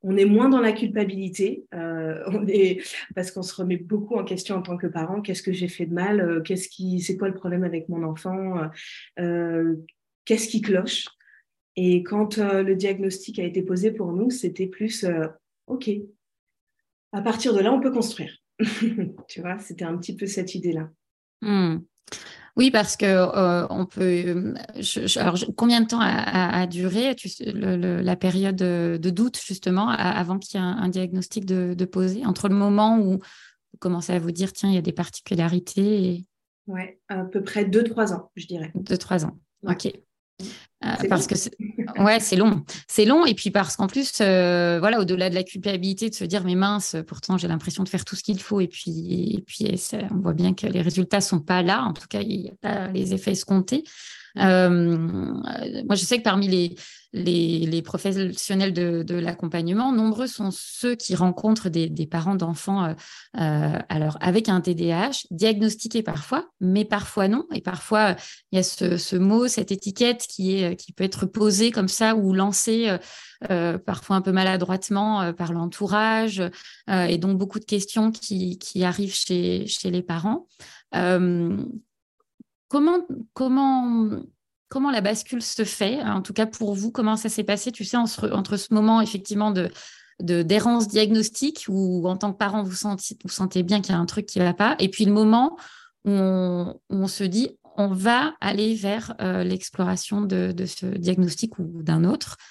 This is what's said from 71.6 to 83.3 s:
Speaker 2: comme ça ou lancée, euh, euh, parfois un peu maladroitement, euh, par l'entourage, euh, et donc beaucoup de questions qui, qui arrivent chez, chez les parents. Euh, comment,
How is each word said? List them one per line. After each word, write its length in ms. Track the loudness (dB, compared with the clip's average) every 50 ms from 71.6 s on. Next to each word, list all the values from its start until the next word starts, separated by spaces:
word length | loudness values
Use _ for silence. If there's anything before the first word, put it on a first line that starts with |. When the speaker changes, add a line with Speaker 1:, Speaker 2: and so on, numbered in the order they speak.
| 4 2
Speaker 2:
comme 160 | 2 2 0
ça 300 | 0 2 2 4 4 4
ou 160 | 4 2 2 4
lancée, 560 | 4 2 2 2 0 2 2 2 2 2 2
euh, 80 | 0 -2 -4 -10 -20 -20 -20 -20 -20 _ -4 -2
euh, 260 | 0 0 2 0 -2
parfois 400 | -2 -4 -4 -6 -6 0 2 2
un 40 | 2
peu 120 | 4 2 2
maladroitement, 880 | 4 4 2 2 0 0 -2 -2 -4 -2 -2 0 0 0 0 0 0
euh, 100 | 0 -2
par 220 | -4 -4 -4 -4 -2
l'entourage, 880 | -2 -4 -4 -4 -4 -2 0 2 2 2 2 2 2 0 0 -2 -2 -4 -4 -6 -12 -20 -20 -20 -16 _ 0
euh, 160 | 0 2 2
et 120 | 2 2
donc 200 | 2 2 0 2
beaucoup 220 | 2 0 -2 -4 -10
de 60 | -4
questions 460 | -2 -2 -2 -2 -2 0 2 2 2
qui, 480 | 0 -2 -8 -6 -4 -2 -2 -4 -6 -8
qui 240 | -12 -6 -2 0 0
arrivent 320 | 0 0 -2 -4 -2 -2
chez, 500 | -4 -2 0 0 0 2 0 0 -2 -2
chez 260 | -4 -6 -4 -4 -2
les 120 | -2 -2 -2
parents. 420 | -2 -4 -2 0 0 0 -2 -4 _ _ _ -20 -20 -20 -20 _ _ -2
Euh, 640 | 0 2 2 4 4 4 2 2 2 0 0 -2 -2 -4 -8 -10 -14 _ _ _ _ _ _ _ _ _ _ _ _ -20 _ _ _ _
comment, 380 | _ 0 2 4 4 4 2 0 -2 -10 -10 -10 _